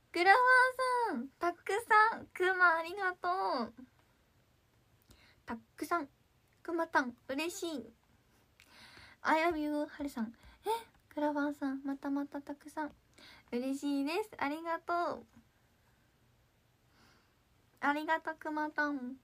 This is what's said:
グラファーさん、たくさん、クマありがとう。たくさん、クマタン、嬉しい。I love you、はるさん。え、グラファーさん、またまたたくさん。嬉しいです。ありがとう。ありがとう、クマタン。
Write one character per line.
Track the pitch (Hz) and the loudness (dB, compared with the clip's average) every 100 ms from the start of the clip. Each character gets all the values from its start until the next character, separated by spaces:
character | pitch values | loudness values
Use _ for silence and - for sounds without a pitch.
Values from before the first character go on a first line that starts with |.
| _ | _
グ | 339 | 2
ラ | 359 | 8
フ | 440 494 508 508 508 508 494 453 | 8 8 8 6 2 0 0 0
ァ | 269 | -2
ー | |
さ | |
ん、 | 269 - | -8 -4
た | 349 | -4
く | 349 - 392 - 427 440 | -4 -4 -2 4 6 6
さ | 359 | 2
ん、 | - | -8
ク | - 370 | -2 0
マ | 370 359 330 | 4 4 4
あ | |
り | 330 403 | -2 -4
が | 370 | -4
と | 359 359 370 392 320 - | -2 -2 -2 -2 -2 -4
う。 | - - _ _ _ _ _ _ _ _ _ _ _ _ - - _ - | -10 -20 _ _ _ _ _ _ _ _ _ _ _ _ -20 -20 _ -12
た | 233 - - | -12 -12 -10
く | 311 | -2
さ | 349 | -2
ん、 | 277 _ _ _ _ _ | -2 _ _ _ _ _
ク | - | -6
マ | 330 330 | -4 0
タ | 320 | 0
ン、 | 262 - - | 0 -6 -8
嬉 | 269 320 | -4 -4
し | - 339 | -4 -6
い。 | 294 - - _ _ _ _ _ _ - - - - - - | -6 -10 -18 _ _ _ _ _ _ -20 -20 -20 -20 -20 -4
I | - 311 339 | 2 4 2
love | 311 | 0
you、 | 302 294 302 | -2 -2 -4
は | - | -6
る | 285 | -8
さ | - | -6
ん。 | 220 - - - 392 | -8 -10 -20 -10 -4
え、 | 453 - _ _ - | -4 -6 _ _ -4
グ | |
ラ | 294 | -2
フ | 294 | 0
ァ | 294 | -2
ー | |
さ | 294 277 | -4 -6
ん、 | 269 | -6
ま | 277 277 | -6 -6
た | 285 | -4
ま | 277 285 | -4 -6
た | 294 | -10
た | 285 294 | -12 -14
く | 294 | -12
さ | 311 294 | -10 -10
ん。 | - _ - - - - | -12 _ -20 -20 -20 -8
嬉 | 240 262 277 | -6 -4 -4
し | 285 277 | -4 -4
い | 277 | -2
で | 349 | -4
す。 | 427 - | -6 -6
あ | 277 | -6
り | 311 | -6
が | 330 330 | -6 -6
と | - 349 330 - | -4 -2 -2 -6
う。 | - - - _ _ _ _ _ _ _ _ _ _ _ _ _ _ _ _ _ _ _ _ _ _ - | -12 -20 -20 _ _ _ _ _ _ _ _ _ _ _ _ _ _ _ _ _ _ _ _ _ _ -6
あ | 269 | -2
り | 285 311 | -2 0
が | 320 | -2
と | 320 | -2
う、 | 320 | -10
ク | 320 | -6
マ | 302 302 | -4 -4
タ | 302 294 | -2 -2
ン。 | 285 247 269 | -4 -8 -12